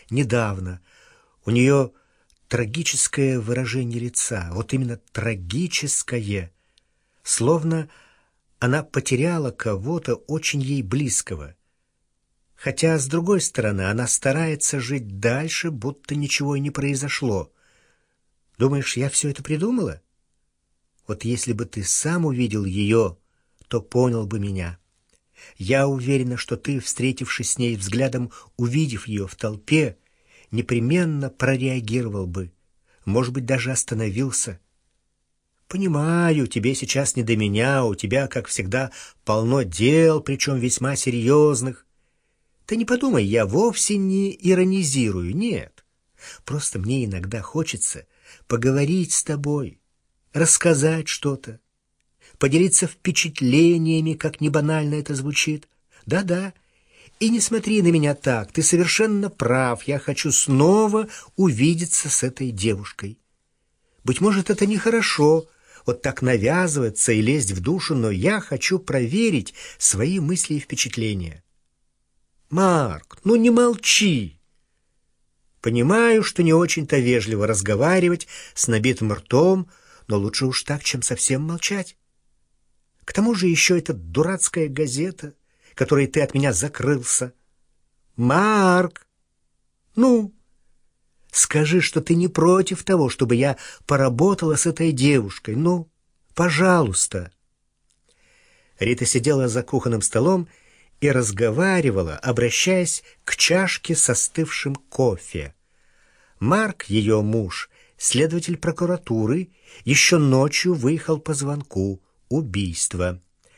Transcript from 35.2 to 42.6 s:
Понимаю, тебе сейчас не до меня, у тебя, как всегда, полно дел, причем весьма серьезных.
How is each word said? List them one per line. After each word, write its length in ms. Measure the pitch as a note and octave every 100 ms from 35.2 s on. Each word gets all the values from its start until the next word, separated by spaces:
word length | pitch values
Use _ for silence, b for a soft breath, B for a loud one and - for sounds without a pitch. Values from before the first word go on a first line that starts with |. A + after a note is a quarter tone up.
| _ _ _ _ _
Понимаю, 800 | F#3 F#3+ D3 D#3 E3+ E3+ D3+ B2
тебе 280 | A#2 A2+
сейчас 420 | - - C3+ C#3 -
не 60 |
до 140 | A2+ A2
меня, 480 | G#2 G#2 B2+ C#3
у 100 | A#2
тебя, 340 | G2 G2+ B2+ C3+
как 180 | B2+ -
всегда, 460 | - F#2+ B2+ C3 B B B
полно 380 | - A2 A#2 C3+
дел, 580 | G#2 D#2+ A#2 D#3+ E3 D#3
причем 380 | D3 C3+ - C3
весьма 360 | B2 - C3
серьезных. 920 | C3+ - A#2+ A#2 D3 D3+ C3 C3 A#2+ _ _ _ _ _ _ _ _